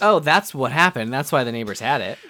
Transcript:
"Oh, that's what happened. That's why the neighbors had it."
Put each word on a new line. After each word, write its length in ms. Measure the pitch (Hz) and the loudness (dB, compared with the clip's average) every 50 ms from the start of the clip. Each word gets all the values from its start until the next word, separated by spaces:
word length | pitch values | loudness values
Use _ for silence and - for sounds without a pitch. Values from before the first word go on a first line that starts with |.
"Oh, 160 | 196 208 214 170 | 2 4 4 4
that's 380 | 147 147 156 196 202 - - | 4 2 2 2 2 -2 -4
what 160 | 139 131 120 | -4 -4 0
happened. 420 | 131 160 175 185 175 123 110 113 127 | 2 2 2 2 2 0 -4 -4 -4
That's 180 | 135 147 - | -4 -2 0
why 120 | - 139 123 | 0 0 0
the 80 | 120 | 0
neighbors 280 | 117 117 117 104 95 - | -2 -4 -6 -6 -8 -6
had 220 | 113 123 143 131 | -2 -2 -2 -2
it." 160 | 92 95 120 - - - | -2 -4 -8 -10 -14 -20